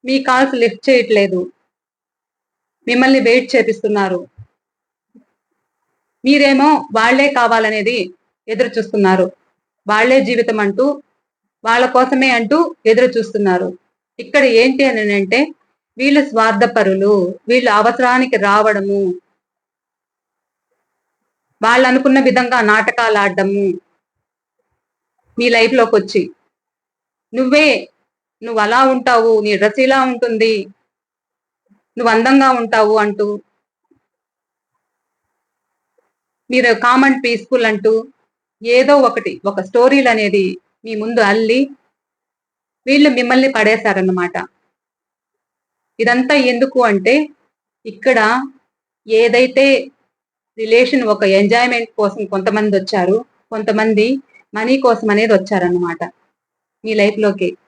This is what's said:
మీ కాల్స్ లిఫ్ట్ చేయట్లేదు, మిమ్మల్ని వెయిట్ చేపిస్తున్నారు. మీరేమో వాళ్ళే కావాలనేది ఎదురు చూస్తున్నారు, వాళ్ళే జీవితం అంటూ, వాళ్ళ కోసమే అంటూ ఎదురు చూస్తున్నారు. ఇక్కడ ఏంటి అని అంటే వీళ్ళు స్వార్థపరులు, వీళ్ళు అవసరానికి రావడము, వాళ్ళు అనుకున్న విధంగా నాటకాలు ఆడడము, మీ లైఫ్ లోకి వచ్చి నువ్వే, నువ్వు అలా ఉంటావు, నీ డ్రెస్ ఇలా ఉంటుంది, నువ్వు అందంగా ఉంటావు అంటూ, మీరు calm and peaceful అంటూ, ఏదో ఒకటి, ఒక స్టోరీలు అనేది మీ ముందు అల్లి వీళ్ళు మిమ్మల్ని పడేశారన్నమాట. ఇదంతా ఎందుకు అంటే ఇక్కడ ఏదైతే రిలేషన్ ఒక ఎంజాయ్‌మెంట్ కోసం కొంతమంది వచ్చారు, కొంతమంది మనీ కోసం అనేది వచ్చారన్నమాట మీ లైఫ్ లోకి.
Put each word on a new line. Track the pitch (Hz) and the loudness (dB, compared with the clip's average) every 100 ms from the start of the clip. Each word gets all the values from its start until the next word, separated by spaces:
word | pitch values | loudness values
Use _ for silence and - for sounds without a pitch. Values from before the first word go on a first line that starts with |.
మీ | 247 269 | -2 -4
కాల్స్ | 269 254 269 | 0 0 0
లిఫ్ట్ | 262 233 - - | 0 -2 -2 0
చేయట్లేదు, | 254 233 214 196 180 180 _ _ _ _ _ _ _ _ _ _ _ _ _ - | 0 2 0 0 -4 -8 _ _ _ _ _ _ _ _ _ _ _ _ _ -4
మిమ్మల్ని | 240 262 269 | 0 2 2
వెయిట్ | 233 247 254 262 | 2 0 0 -2
చేపిస్తున్నారు. | 226 220 214 208 190 180 - - - _ _ _ _ _ _ _ _ _ _ _ _ _ _ _ _ _ | 0 -2 -4 -2 -2 -4 -10 -20 -20 _ _ _ _ _ _ _ _ _ _ _ _ _ _ _ _ _
మీరేమో | 262 285 285 269 285 302 - | 0 2 2 2 2 2 0
వాళ్ళే | 220 226 262 285 | -2 0 2 0
కావాలనేది | 269 233 226 220 214 208 240 180 - _ _ - | 0 0 0 0 -2 -4 -4 -6 -12 _ _ -10
ఎదురు | 220 247 226 | -4 -4 -4
చూస్తున్నారు, | 208 214 190 185 180 - _ _ _ _ - | -4 0 2 2 0 -4 _ _ _ _ -4
వాళ్ళే | 208 240 262 | 0 2 2
జీవితం | 226 240 233 214 | 0 -2 -2 -2
అంటూ, | 202 196 269 285 _ _ _ _ _ _ | -4 -2 -2 -4 _ _ _ _ _ _
వాళ్ళ | 220 233 254 | -2 0 2
కోసమే | 254 262 269 269 | 2 2 0 0
అంటూ | 240 226 302 330 - 220 | 0 0 0 0 -2 0
ఎదురు | 220 254 226 | 2 2 0
చూస్తున్నారు. | 214 208 202 180 185 180 _ _ _ - | -6 -2 0 0 -4 -10 _ _ _ -20
ఇక్కడ | - 294 | -4 0
ఏంటి | 269 226 254 269 | 2 2 2 2
అని | 277 226 214 | -2 0 -2
అంటే | 202 190 233 311 - _ _ _ - | -2 -2 -2 -2 -6 _ _ _ -4
వీళ్ళు | 269 285 285 | 0 2 0
స్వార్థపరులు, | 220 220 208 240 233 190 190 196 202 180 202 - | 0 0 2 0 0 0 0 0 0 -2 -6 -2
వీళ్ళు | 247 247 | 0 2
అవసరానికి | 208 220 240 254 254 254 226 | 2 0 0 0 0 0 0
రావడము, | 202 208 214 208 196 202 190 180 _ _ _ _ _ _ _ _ _ _ _ _ _ _ _ _ _ _ _ _ _ _ _ _ | 0 2 2 0 -2 -2 -4 -6 _ _ _ _ _ _ _ _ _ _ _ _ _ _ _ _ _ _ _ _ _ _ _ _
వాళ్ళు | 214 247 262 | 2 4 4
అనుకున్న | 254 269 269 | 2 2 4
విధంగా | 262 247 247 247 | 4 2 0 0
నాటకాలు | 214 214 220 233 226 214 | 2 2 0 -2 -2 0
ఆడడము, | 202 185 196 196 196 175 _ _ _ _ _ _ _ _ _ _ _ _ _ _ _ - | 0 -2 -2 -2 -2 -4 _ _ _ _ _ _ _ _ _ _ _ _ _ _ _ -2
మీ | 233 | 0
లైఫ్ | 233 226 | 2 2
లోకి | 262 226 | 2 2
వచ్చి | 208 180 202 170 - _ _ _ _ _ _ _ _ _ | 0 0 -4 -4 -10 _ _ _ _ _ _ _ _ _
నువ్వే, | 233 254 294 302 233 - _ _ _ _ _ | -6 0 2 2 0 -6 _ _ _ _ _
నువ్వు | 226 226 | -8 -2
అలా | 208 240 | 0 2
ఉంటావు, | 269 254 254 240 226 220 | 2 0 0 2 2 0
నీ | 208 196 | 0 0
డ్రెస్ | 208 208 | -2 0
ఇలా | 262 269 | 0 2
ఉంటుంది, | 262 240 240 220 226 220 190 - _ _ _ _ _ _ _ _ _ _ _ - | 0 -2 -4 -2 -2 -2 -6 -18 _ _ _ _ _ _ _ _ _ _ _ -4
నువ్వు | 233 | 0
అందంగా | 220 240 269 269 | 2 2 2 2
ఉంటావు | 247 226 220 214 220 | 0 -2 0 2 0
అంటూ, | 208 202 208 208 _ _ _ _ _ _ _ _ _ _ _ _ _ _ _ _ _ _ _ _ _ _ _ _ _ _ _ _ _ _ _ | -2 -4 -6 -6 _ _ _ _ _ _ _ _ _ _ _ _ _ _ _ _ _ _ _ _ _ _ _ _ _ _ _ _ _ _ _
మీరు | 247 240 | 0 0
calm | 226 240 254 | 2 2 2
and | 277 262 247 | 2 0 -2
peaceful | 233 226 254 226 | -4 -2 -2 0
అంటూ, | 208 208 226 262 _ _ _ _ _ | 0 0 -2 -4 _ _ _ _ _
ఏదో | 226 240 262 285 | 0 2 4 4
ఒకటి, | 254 - 185 - | 2 0 -8 -8
ఒక | 196 202 | -6 -6
స్టోరీలు | 185 240 254 277 254 | -4 2 2 4 2
అనేది | 220 208 196 185 - _ _ | 0 0 0 -2 -6 _ _
మీ | 220 | -12
ముందు | 220 220 240 | -8 -4 0
అల్లి | 208 214 220 240 277 - _ _ _ _ _ _ _ _ _ _ - | 0 0 0 0 -2 -8 _ _ _ _ _ _ _ _ _ _ -2
వీళ్ళు | 285 294 | 2 2
మిమ్మల్ని | 247 240 254 269 247 | 2 0 2 2 0
పడేశారన్నమాట. | 214 220 220 190 185 185 175 - - _ _ _ _ _ _ _ _ _ _ _ _ _ _ - | 0 0 -2 -2 -2 -2 -6 -8 -12 _ _ _ _ _ _ _ _ _ _ _ _ _ _ -4
ఇదంతా | 226 247 254 | -2 0 0
ఎందుకు | 294 254 240 269 262 | 0 0 0 -2 0
అంటే | 233 202 185 277 294 _ _ _ _ _ 220 | 0 0 0 0 -2 _ _ _ _ _ -18
ఇక్కడ | - 262 240 214 247 269 _ _ _ _ _ 214 | -6 -2 2 2 0 -6 _ _ _ _ _ -2
ఏదైతే | 220 233 240 254 262 277 269 269 _ _ _ _ _ _ - | 0 2 2 2 2 2 2 -2 _ _ _ _ _ _ -12
రిలేషన్ | 220 226 254 269 | 0 2 2 0
ఒక | 226 202 | 0 0
ఎంజాయ్‌మెంట్ | 196 190 202 233 247 240 226 - | 2 2 2 2 0 -2 -6 -4
కోసం | 208 196 | -4 -4
కొంతమంది | 196 196 190 214 214 196 | -6 -4 -2 -2 0 -2
వచ్చారు, | 190 208 180 214 - _ _ | -2 -2 0 -2 -4 _ _
కొంతమంది | 220 214 214 220 214 226 269 - _ _ | -8 -4 -2 0 0 0 -2 -8 _ _
మనీ | 208 226 269 | -8 -2 0
కోసం | 262 226 220 | 2 0 0
అనేది | 208 220 | 0 2
వచ్చారన్నమాట | 202 190 202 175 175 175 165 170 _ _ _ _ _ _ _ | 0 0 -2 0 -2 -4 -6 -12 _ _ _ _ _ _ _
మీ | 214 | -6
లైఫ్ | 220 202 208 | 0 0 0
లోకి. | 208 196 180 180 | -2 -2 -6 -8